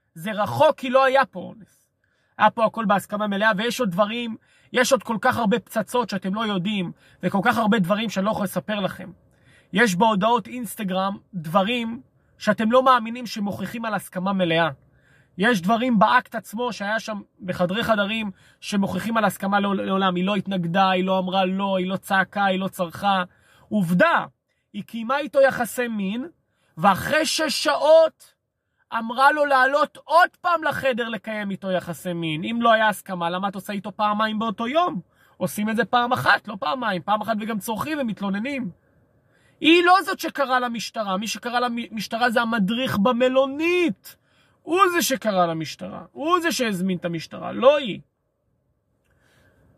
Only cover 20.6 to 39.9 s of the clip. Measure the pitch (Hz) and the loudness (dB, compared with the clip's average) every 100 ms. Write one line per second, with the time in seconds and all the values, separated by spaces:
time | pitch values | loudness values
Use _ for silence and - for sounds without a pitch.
20.6 | 170 185 190 185 185 190 185 190 185 190 | 0 2 2 2 0 0 0 0 0 0
21.6 | 196 190 185 190 - 190 185 208 196 190 | -2 -2 -2 -6 -2 0 0 0 0 0
22.6 | 190 - 170 - 202 190 180 _ _ _ | -4 -6 -8 -4 0 0 -2 _ _ _
23.6 | _ 214 165 180 330 269 151 - _ _ | _ -2 2 4 4 2 -2 -10 _ _
24.6 | _ 202 - 233 226 277 285 285 269 220 | _ -14 -12 -8 -4 -4 0 4 4 2
25.6 | 233 - 240 220 190 233 330 - _ _ | -4 -4 -4 -4 -4 -4 -8 -14 _ _
26.6 | _ - 190 180 127 302 311 - 311 - | _ 0 2 2 0 0 0 -2 -2 -2
27.6 | 302 277 285 320 320 - - _ _ _ | 0 2 6 8 6 2 -20 _ _ _
28.6 | _ _ _ 226 226 240 269 302 285 262 | _ _ _ -6 -4 4 4 6 4 4
29.6 | 262 285 294 - - 320 359 - 359 330 | 4 2 0 -4 2 4 4 2 -2 0
30.6 | 311 277 262 233 233 220 - 214 202 190 | -2 -2 -2 -2 -4 -6 -8 -6 -6 -6
31.6 | 190 180 175 165 180 170 165 156 208 233 | -4 -4 -4 -8 -8 -6 -4 -4 -4 0
32.6 | 233 220 214 196 - 185 170 180 196 190 | 4 6 4 0 -6 -6 -4 -4 -4 -6
33.6 | - 202 202 - 208 208 220 214 226 202 | -8 -8 -8 -4 -2 0 -2 -2 -4 -4
34.6 | 233 311 349 247 - _ _ - 180 - | -2 0 0 -2 -10 _ _ -6 -6 -2
35.6 | 214 220 233 247 240 247 127 - - 214 | -2 0 0 0 2 2 2 2 0 -8
36.6 | 277 269 226 185 196 214 214 214 220 220 | -4 -4 -4 -4 -2 -2 -2 -4 -4 -6
37.6 | - 214 190 302 247 196 202 196 247 277 | -6 -6 -4 -4 -4 -4 -4 -4 -4 -6
38.6 | 202 - _ _ _ _ _ _ _ _ | -8 -12 _ _ _ _ _ _ _ _
39.6 | 294 349 349 | 4 6 6